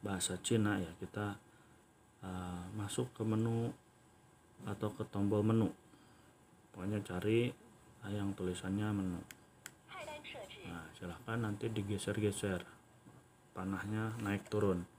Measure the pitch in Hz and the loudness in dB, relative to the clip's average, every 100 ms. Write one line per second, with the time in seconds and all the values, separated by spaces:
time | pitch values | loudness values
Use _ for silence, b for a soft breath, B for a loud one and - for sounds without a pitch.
0 | 104 95 - 92 - 113 104 98 85 87 | -2 -2 0 -2 2 4 6 2 0 -6
1 | 92 - 104 101 B B B B B - | -8 -4 -4 -6 B B B B B -20
2 | - - 92 92 90 90 90 104 101 - | -20 -14 -8 -6 -6 -6 -6 -4 -4 -2
3 | 123 - 110 110 113 113 117 - - - | -2 -2 2 4 4 2 0 -4 -16 -20
4 | - - - - - - - 101 107 - | -20 -20 -20 -20 -20 -14 -8 -2 -2 -2
5 | 104 101 101 107 107 113 110 - - B | -6 0 4 6 6 6 4 0 -18 B
6 | B B B B - - - - 92 104 | B B B B -20 -20 -20 -8 -2 -2
7 | 98 90 95 113 123 123 - - - - | -2 -2 4 4 4 -2 -14 -20 -20 -14
8 | 104 104 101 98 92 87 92 101 107 104 | -6 -2 -2 0 -2 -2 0 0 2 2
9 | 95 87 - - - - - - - 381 | 0 -2 -6 -16 -18 -18 -18 -18 -16 -12
10 | 302 302 302 277 202 - - 85 82 - | -10 -10 -10 -12 -12 -12 -10 -10 -10 -10
11 | 90 85 - 113 113 101 117 110 101 101 | -10 -8 -2 0 0 0 -2 -2 0 -2
12 | - 104 104 98 104 90 - - - - | 0 2 2 2 0 0 -4 -16 -20 -20
13 | - - - - - - 95 98 98 107 | -20 -20 -20 -20 -16 -6 -2 -2 -2 0
14 | 110 113 104 101 - 104 101 90 87 | -2 -2 0 0 0 2 4 4 0